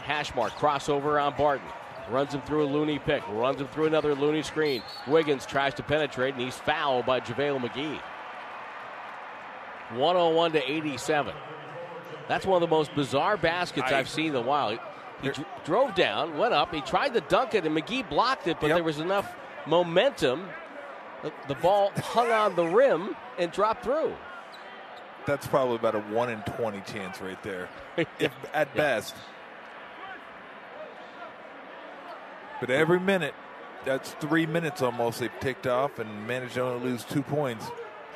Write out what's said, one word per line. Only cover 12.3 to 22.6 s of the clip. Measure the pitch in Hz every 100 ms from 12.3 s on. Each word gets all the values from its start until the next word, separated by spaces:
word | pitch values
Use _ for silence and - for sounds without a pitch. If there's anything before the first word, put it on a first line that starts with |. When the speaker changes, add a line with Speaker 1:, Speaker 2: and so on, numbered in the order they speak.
| 165 190
Speaker 1:
one | 185
of | 170
the |
most | 156 151
bizarre | - 135 131 170 208
baskets | 165 175 175 - 131
Speaker 2:
I | 135
Speaker 1:
I've | 123
seen | 147 160
in | 135
a |
while. | 117 143 117
He, | 113
he | - - - - 135
Speaker 2:
There |
Speaker 1:
dro-, | 135 151 -
drove | - 185 269
down, | 180 139 104 156 151
went | 220
up, | 165 160
he | 156
tried | - 180 269
to | 233
dunk | 151 190 247
it, | 214 156
and | 156
McGee | 156 247 202
blocked | 147 226 262 175
it, | 160
but | 151
Speaker 2:
Yep. | 170
Speaker 1:
there |
was | 160 147
enough | 165 196 - - - - -
momentum. | 165 175 170 254 - 147 131 185 - - - - - - -
The, | 147 - -
the | 135
ball | 170 202 202 190
hung | - 220 233
on | 226 214
the | 175